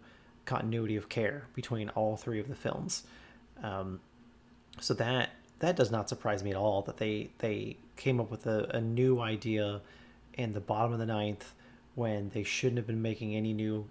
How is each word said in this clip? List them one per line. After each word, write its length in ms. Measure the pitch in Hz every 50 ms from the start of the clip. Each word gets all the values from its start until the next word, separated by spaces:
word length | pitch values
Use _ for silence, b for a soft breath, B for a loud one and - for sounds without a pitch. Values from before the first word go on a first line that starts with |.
| B B B B B B B - -
continuity 500 | - 127 - 110 113 113 117 113 107 107
of 140 | 104 - -
care 380 | - 120 107 98 143 143 143 - -
between 360 | 127 - - 120 110 107 107
all 260 | - 110 107 107 107
three 220 | - - 120 113 107
of 80 | 101
the 80 | 135 135
films. 480 | - - - - - - 180 - - B B B B B B B B B - - -
Um, 380 | - 107 95 95 95 95 92 - - - - - - - - - - - - - - - - -
so 140 | - - 113
that, 360 | 101 113 120 127 127 - - - - - - - -
that 160 | 160 175 175
does 160 | 156 123 101
not 160 | 117 110 101 -
surprise 340 | 127 - - 110 104 95 98
me 80 | 101
at 40 | 95
all, 240 | 95 104 107 98 98 98
that 140 | - -
they, 340 | - 113 107 107 107 - - - -
they 380 | - 110 104 104 107 110 - - - - -
came 240 | - - 135 127 120
up 100 | 110 107
with 140 | 113 - -
a, 160 | 117 110 107 - - -
a 40 | 117
new 380 | 113 113 117 120 127 131 127 120
idea 600 | 117 110 110 104 - 110 110 107 104 101 101 101 B B B B B B B B B - -
in 180 | - 120 107 104
the 80 | 104
bottom 320 | 95 - 107 107 117 117 117
of 60 | 113
the 60 | 113
ninth 480 | 113 110 107 104 104 104 - - - - B B B B B B - -
when 340 | 127 117 110 107 101 101 98
they 140 | - 107 98
shouldn't 340 | - - - 127 127 120
have 80 | 120 104
been 140 | 113 113 113
making 340 | 110 113 107 - 113 107 107
any 180 | 107 110 110 107
new 340 | 107 110 107 107 107 104 104